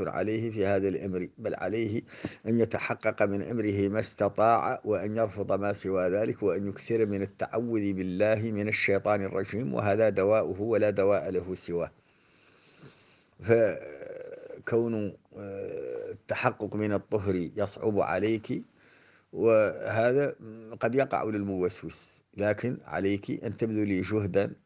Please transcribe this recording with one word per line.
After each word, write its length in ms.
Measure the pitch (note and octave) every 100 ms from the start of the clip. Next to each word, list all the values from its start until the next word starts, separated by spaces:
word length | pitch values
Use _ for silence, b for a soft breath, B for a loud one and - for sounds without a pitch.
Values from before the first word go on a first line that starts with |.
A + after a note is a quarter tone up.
عليه 500 | F2 D2+ G2+ A2 A2+
في 160 | G#2+ G2
هذا 220 | G2 G2
الأمر، 400 | F#2 G2 F#2 F2+ -
بل 160 | G#2+
عليه 480 | - F#2 A2 A2 A2+ B B B B A2
أن 140 | A#2
يتحقق 640 | A2 - - A#2 A2 G#2+
من 200 | G#2 G2+
أمره 460 | E2 A#2+ G#2 G2+ G2
ما 120 | G#2+
استطاع، 800 | - - G2+ - A2 A2+ F2+ B2+
وأن 320 | G#2+ G2+ G#2 A2
يرفض 360 | G#2+ G2+ F#2
ما 200 | G2 G2+
سوى 360 | G2+ G2 F#2+ F2+
ذلك، 340 | G2 A#2 -
وأن 260 | G2+ F2 G2+
يكثر 380 | - - A#2 G#2+
من 160 | G2+
التعوذ 680 | G2 - - A2+ A#2+ A2+ G2+
بالله 600 | F#2+ F#2 F2+ G#2 A2 A2+
من 160 | G#2 G#2+
الشيطان 560 | G#2 - G2 G#2 G#2
الرجيم، 500 | F#2+ F#2+ G2 G#2 C#3
وهذا 340 | A#2+ G#2 G2+ A2
دواؤه 520 | G2 G2 A2 E2 F#2+
ولا 300 | A2 G#2+ G#2+
دواء 400 | G2 G2 G2 D#2
له 240 | F2+ F2
سواه. 360 | F#2 - E2+ D#2 - b b b b b b b b b b b b b -
فكون، 1700 | G2 A#2 G#2+ D2+ C#2 C#2 - - - - - - - A#2 A#2 A2 G2+ - _ -
آه، 720 | G2+ G2 F#2+ - B1 A#1+ -
التحقق 640 | - - G#2 B2 G#2+ G#2 G#2
من 160 | G#2+
الطهر 580 | G2+ - G#2+ G2 F#2 D#2+ G#2
يصعب 440 | G2+ - A2 G2+
عليك، 600 | C#2+ F#2 G#2 A2+ - C3 - b b b b b b
وهذا 1040 | - A2 A2 G#2 - G#2+ G#2+ A#2+ C3+ C#3 - A2 A2 A2+ A2+
قد 140 | A#2
يقع 300 | B2+ C3 -
للموسوس، 1000 | F#2+ G#2 G2+ F#2+ F2+ - D#2+ - - - _ -
لكن 420 | G2+ G#2 A#2+ -
عليك 600 | - E2 G2 G2+ A2 B2
أن 120 | G#2+ G2
تبذلي 440 | A2+ G#2+ G#2 F#2
جهدا 520 | F#2 G#2+ G2+ F#2+ G#2 -